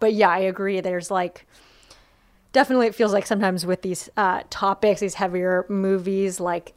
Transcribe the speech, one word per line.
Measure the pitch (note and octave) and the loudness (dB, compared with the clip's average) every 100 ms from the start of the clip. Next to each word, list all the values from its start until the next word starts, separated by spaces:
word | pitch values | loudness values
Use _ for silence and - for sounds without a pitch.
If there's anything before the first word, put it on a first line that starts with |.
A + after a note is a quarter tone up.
but | A3 | 0
yeah, | G#3+ G3 | 4 4
I | F3 | 4
agree. | F#3+ F#3 G3 F#3+ | 0 -2 -4 -2
There's, | F3+ F3+ E3+ | -4 -4 -4
like, | F#3+ F3+ - - _ - _ _ - _ _ _ _ _ | -4 -4 -8 -20 _ -20 _ _ -20 _ _ _ _ _
definitely | C4 C4+ B3+ A#3 | 0 2 2 2
it | |
feels | G3+ G#3+ | 2 2
like | G3+ - | 2 0
sometimes | G3+ G3 F#3 | 0 0 0
with | E3+ F3+ | -2 -4
these, | F#3+ F3 - - | -4 -8 -6 -2
uh, | F#3+ F#3 - | 0 0 -6
topics, | - G3 G3 G#3+ G3 | -4 -2 2 2 2
these | G3 | -2
heavier | - F#3+ F3+ F#3 F3+ - | -2 -2 0 0 0 0
movies, | G3+ F#3+ F#3+ F3+ G3 G3 F3+ | -2 0 0 0 -2 -2 -2
like, | F3 E3+ - | -4 -4 -8